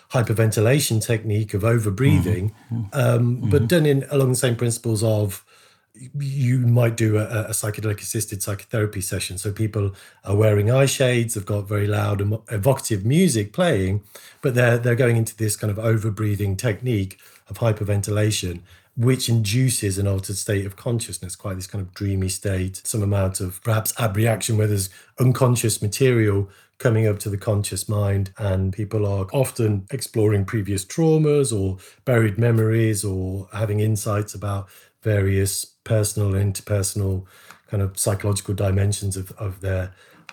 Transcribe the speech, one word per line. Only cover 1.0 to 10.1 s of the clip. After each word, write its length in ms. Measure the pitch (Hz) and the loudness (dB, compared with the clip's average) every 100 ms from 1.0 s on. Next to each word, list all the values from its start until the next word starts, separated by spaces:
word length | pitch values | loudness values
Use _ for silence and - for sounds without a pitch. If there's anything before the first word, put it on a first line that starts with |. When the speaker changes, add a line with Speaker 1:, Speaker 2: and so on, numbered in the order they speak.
Speaker 1:
technique 480 | - 110 110 107 107 | 0 -2 -2 -2 -2
of 80 | 98 | -2
overbreathing, 920 | 110 117 104 95 139 98 87 104 107 - - | 0 0 0 2 4 4 2 0 -2 -6 -8
Speaker 2:
Mm-hmm. 40 | 117 101 | -8 -4
Speaker 1:
um, 440 | 143 120 120 120 123 | 0 2 2 2 0
Speaker 2:
Mm-hmm. 120 | 113 | 2
Speaker 1:
but 160 | 143 117 | 2 4
done 180 | 175 151 | 4 4
in 180 | 139 135 | 2 0
along 200 | 143 131 | 2 2
the 60 | 127 | 2
same 200 | 131 117 | 0 0
principles 460 | 120 113 117 107 | -2 -2 -2 0
of 420 | 113 107 101 95 - _ _ _ _ - 127 143 | 2 2 0 -4 -16 _ _ _ _ -20 -12 -8
you 400 | 139 139 127 131 | -6 -2 0 2
might 380 | 120 120 117 113 | 4 4 2 2
do 220 | 110 104 | 2 2
a, 60 | |
a 260 | 107 110 90 | 0 -4 -4
psychedelic-assisted 920 | - 107 107 107 101 - 113 - 98 | -4 -6 -4 -4 -4 -6 -6 -6 -6
psychotherapy 580 | - 98 - 117 107 101 | -6 -8 -4 -2 -2 -4
session. 380 | - 92 - 90 | -6 -6 -6 -6
So 140 | 107 | -6
people 420 | 98 107 104 98 98 - | -4 -2 -2 -4 -4 -16